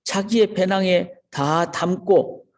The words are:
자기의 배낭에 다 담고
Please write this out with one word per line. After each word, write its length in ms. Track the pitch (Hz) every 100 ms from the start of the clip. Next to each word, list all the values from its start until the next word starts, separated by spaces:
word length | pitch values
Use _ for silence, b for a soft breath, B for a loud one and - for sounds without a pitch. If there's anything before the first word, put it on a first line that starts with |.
자기의 500 | - 196 202 226 208
배낭에 580 | 185 185 190 190 175 180 - _
다 400 | - 143 165 170
담고 720 | - 175 180 196 170 - - -